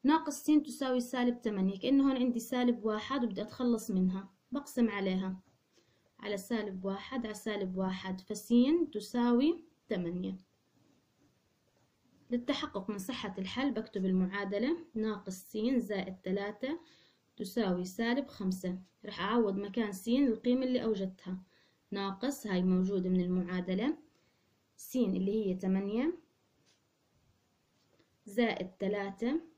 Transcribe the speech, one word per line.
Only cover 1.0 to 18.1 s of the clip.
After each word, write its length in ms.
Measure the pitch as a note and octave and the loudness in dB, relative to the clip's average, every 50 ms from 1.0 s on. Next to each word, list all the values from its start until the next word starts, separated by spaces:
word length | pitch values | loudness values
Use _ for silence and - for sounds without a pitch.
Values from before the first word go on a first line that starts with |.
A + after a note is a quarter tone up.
سالب 420 | B3 - - B3+ B3 B3 A#3+ - | 0 -2 0 2 2 2 0 0
تمانية، 360 | - A3+ G#3 F#3+ F#3+ F#3+ G3 - | -2 -2 0 2 2 0 0 0
كأنه 320 | - B3 C#4 C#4 C4+ C#4 | 2 4 6 6 6 6
هون 60 | C4 | 4
عندي 240 | B3+ B3 B3+ A#3+ A#3 | 4 2 2 0 -2
سالب 440 | - - C4 B3 B3 A#3+ A#3 G3 G#3 | -4 -2 0 2 2 2 2 2 0
واحد 400 | A3 G#3+ G#3+ A3 - C4 C#4+ A#3+ | -2 -2 -2 -2 -2 -2 0 0
وبدي 180 | A3 F#3+ F#3 | -2 -2 -4
أتخلص 480 | G#3 A3 - - B3+ A#3+ A#3 A3 - - | -8 -8 -6 -2 0 2 2 0 0 -2
منها، 380 | G3 F#3 F#3 F#3 F#3 F#3+ G3 - _ _ _ _ | 2 2 2 2 2 -2 -8 -10 _ _ _ _
بقسم 380 | B3+ C#4+ C#4 - - B3+ A#3 A3 | -8 -8 -6 -6 0 2 2 2
عليها 460 | G3+ G3+ G3 F#3+ F#3+ F#3 F#3+ F#3+ F#3+ F#3 _ _ _ _ _ _ _ _ _ _ _ _ _ _ _ _ | 2 0 -2 0 0 0 -2 -4 -6 -8 _ _ _ _ _ _ _ _ _ _ _ _ _ _ _ _
على 180 | - G#3 G#3 | -8 -6 -6
سالب 480 | G3 G3 - A#3+ A#3 - G#3 F#3+ F#3 F#3 | -6 -4 -4 -4 -4 -2 -4 -6 -4 -4
واحد 420 | G3 G3 G3 - - C4 C4 A#3+ | -4 -4 -4 -6 -8 -6 -6 -6
على 80 | G#3+ G#3 | -6 -8
سالب 420 | G3 - A3 G#3 G3+ G3 F#3 F#3 | -6 -6 -4 -2 -2 -4 -4 -2
واحد، 440 | F#3 F#3+ F#3 F#3 F#3 - F#3+ F#3 F#3 | -2 -2 -2 -2 -4 -4 -6 -6 -6
فس 340 | - _ G#3+ - - - A#3 A#3+ B3 C4+ D#4 F4 E4 D4 | -6 _ -10 -10 0 4 6 6 8 6 6 4 2 0
تساوي 720 | - G#3+ G#3+ - - A#3+ A#3+ A#3+ A#3+ A#3+ C#4 D#4 F4 - - - _ _ _ _ | -2 -8 -8 -4 -2 0 2 4 4 4 4 4 2 0 -4 -20 _ _ _ _
تمانية. 500 | G#3+ F#3 F3 E3+ F3 F3+ F#3 F#3+ F#3+ F#3 - _ _ _ _ _ _ _ _ _ _ _ _ _ _ _ _ _ _ _ _ _ _ _ _ _ _ _ _ _ _ _ _ _ _ _ _ _ | -4 -2 -2 -2 -4 -4 -4 -4 -6 -8 -12 _ _ _ _ _ _ _ _ _ _ _ _ _ _ _ _ _ _ _ _ _ _ _ _ _ _ _ _ _ _ _ _ _ _ _ _ _
للتحقق 600 | A#3+ A#3+ A#3+ - C#4+ - - C#4+ - G3+ F#3+ - | -4 -4 0 -2 -2 -2 -2 -6 -6 -6 -6 -4
من 80 | G#3 G3+ | -6 -6
صحة 360 | F#3+ - B3 - - G3+ F#3+ G3 | -6 -8 -8 -6 -6 -8 -6 -6
الحل 320 | F#3+ F#3 - A#3+ C4+ C#4+ | -6 -6 -2 -2 0 0
بكتب 320 | A3+ A3+ A3 - - G3+ F#3 | 0 -2 -6 -4 -4 -2 2
المعادلة: 720 | F#3+ F#3 F#3 F#3 F#3 F#3+ G3+ G3+ G3 G3 G3+ A3+ C4+ E4+ E4+ - - _ | 4 4 4 4 2 0 -4 -4 -2 -2 0 0 0 -2 -4 -6 -10 _
ناقص 400 | A3 A3 A3 G#3+ G3 - G3 F#3+ | -4 -2 -2 -4 -4 -8 -10 -12
س 220 | - - - - G#3+ G#3+ B3 C#4 | -12 -14 -8 -4 -2 0 2 2
زائد 400 | A#3+ - - G#3 F#3+ F#3+ F#3+ F#3+ | 2 0 0 -4 -4 -4 -6 -10
تلاتة 640 | - _ F#3 F#3+ G3+ G3 G#3 G#3+ - - C4 D#4 E4+ - - - - - _ _ _ _ _ _ | -10 _ -2 -2 -2 -2 -4 -6 -6 -4 -4 -4 -6 -8 -16 -20 -20 -20 _ _ _ _ _ _
تساوي 480 | - G#3 F#3+ - B3 A3 F#3+ F3+ F3+ F3+ | -10 -10 -6 -2 0 0 2 0 0 -2
سالب 440 | F#3 - - A#3 A#3 | -6 -4 -2 0 0